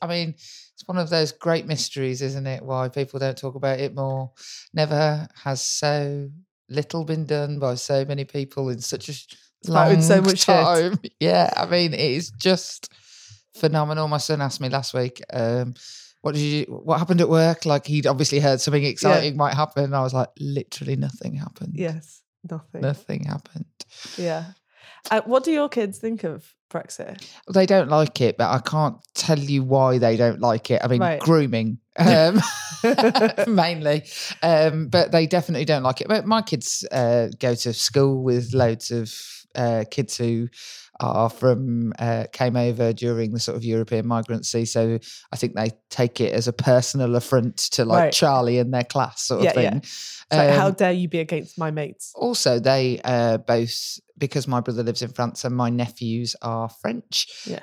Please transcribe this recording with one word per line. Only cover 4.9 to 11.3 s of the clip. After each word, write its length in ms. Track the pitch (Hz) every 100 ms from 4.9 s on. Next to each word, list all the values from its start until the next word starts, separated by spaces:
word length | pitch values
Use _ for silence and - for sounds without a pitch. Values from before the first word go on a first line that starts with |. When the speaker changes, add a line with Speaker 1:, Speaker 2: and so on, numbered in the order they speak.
| 151 151 151 - -
Speaker 1:
has 200 | 139 135
so 680 | - - 147 147 143 143 139 160 _ _ -
little 360 | 139 147 165 156
been 200 | 160 147
done 320 | 147 147 143
by 180 | 135 120
so 280 | - 139
many 220 | 139 139 135
people 420 | 143 135 143 131
in 100 | 120
such 260 | - 123 -
a 60 |
sh- 140 | 139 - - _ _
Speaker 2:
It's 80 | 180
about 240 | 156 160
in 80 | 165
so 140 | 165 196
Speaker 1:
long 80 | 190
Speaker 2:
much 140 | 190
shit. 60 | -
Speaker 1:
time. 540 | 190 180 170 180 - -
<laughs> 100 | -
Yeah, 300 | 160